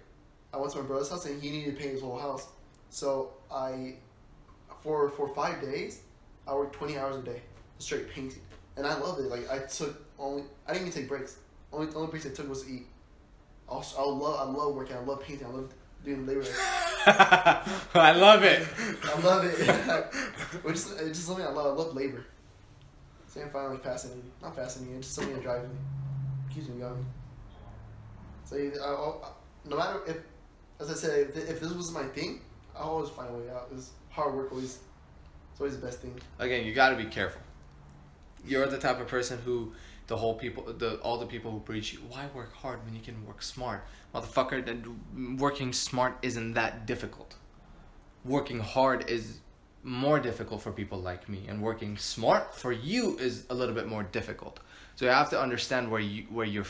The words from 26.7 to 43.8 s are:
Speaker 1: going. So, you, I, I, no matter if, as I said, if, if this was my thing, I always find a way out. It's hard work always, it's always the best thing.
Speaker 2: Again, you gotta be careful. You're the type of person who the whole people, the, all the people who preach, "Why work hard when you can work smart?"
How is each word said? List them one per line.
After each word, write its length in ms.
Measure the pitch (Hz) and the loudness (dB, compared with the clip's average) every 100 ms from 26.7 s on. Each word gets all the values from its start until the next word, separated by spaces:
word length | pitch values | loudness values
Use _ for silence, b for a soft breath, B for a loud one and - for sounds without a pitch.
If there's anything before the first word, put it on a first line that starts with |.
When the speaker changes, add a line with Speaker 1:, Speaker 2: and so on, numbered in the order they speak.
| 120 | -6
Speaker 1:
going. 240 | 123 127 127 - - - - - - - - - - - - - | -6 -6 -6 -8 -14 -16 -16 -16 -16 -16 -16 -16 -16 -16 -16 -16
So, 120 | - 139 | -8 -4
you, 160 | 143 143 | -4 -4
I, 80 | 143 | -4
I, 420 | 143 151 - - - - - | -2 -2 -4 -10 -14 -20 -18
no 120 | 151 147 | -4 -2
matter 240 | 185 196 - | 0 -2 -4
if, 120 | 160 - - - - - - | -6 -10 -20 -20 -20 -20 -12
as 120 | 156 | -6
I 40 | |
said, 360 | 151 165 143 139 | -2 2 4 2
if, 60 | 160 | 0
if 240 | 156 - | -4 -4
this 120 | 160 | -4
was 180 | 180 170 | -4 -4
my 120 | 160 | -6
thing, 360 | 135 139 185 - - - - - | -6 -6 -6 -6 -14 -20 -16 -8
I 40 | |
always 280 | 156 160 143 | -4 -2 -4
find 220 | - 123 | -6 -10
a 20 | |
way 160 | 120 120 | -8 -8
out. 180 | 123 127 | -8 -10
It's 180 | 131 127 - - | -12 -14 -18 -10
hard 240 | - 147 | -2 -2
work 180 | 135 135 | 0 -4
always, 260 | 127 127 - - - - - - - - | -4 -6 -8 -16 -20 -20 -20 -20 -20 -18
it's 100 | - | -6
always 180 | 143 139 | -4 -4
the 60 | |
best 160 | 123 123 | -8 -8
thing. 200 | 127 123 - - | -10 -12 -12 -4
Speaker 2:
Again, 280 | 123 123 110 | 0 0 2
you 80 | |
gotta 200 | 117 131 | 6 8
be 120 | 120 110 | 6 0
careful. 340 | 110 92 - - - - - - - - - - - | -2 -2 -4 -14 -18 -20 -20 -20 -20 -20 -20 -20 -14
You're 220 | - 135 135 | -2 2 2
the 120 | 135 | 2
type 220 | 139 123 | 0 0
of 80 | 120 | 0
person 300 | 127 120 123 | -2 -2 -4
who 280 | 120 120 113 B B B - | -2 -2 -2 B B B -6
the 100 | 107 | 0
whole 180 | 113 | 0
people, 380 | 110 123 - 113 | 0 -4 -8 -8
the, 240 | 117 117 110 | -4 -4 -2
all 220 | 113 117 | -2 -2
the 80 | 120 | -4
people 240 | 117 113 | -8 -6
who 100 | 110 | -8
preach, 380 | 104 110 104 - 120 | -6 -6 -6 -8 -12
"Why 200 | 131 139 | -10 -10
work 200 | 127 113 | -10 -12
hard 300 | - 135 123 | -10 -8 -8
when 100 | 113 | -8
you 60 | 113 | -10
can 260 | 117 110 107 | -10 -12 -12
work 160 | 104 | -10
smart?" 420 | - - 123 101 | -10 -6 -6 -6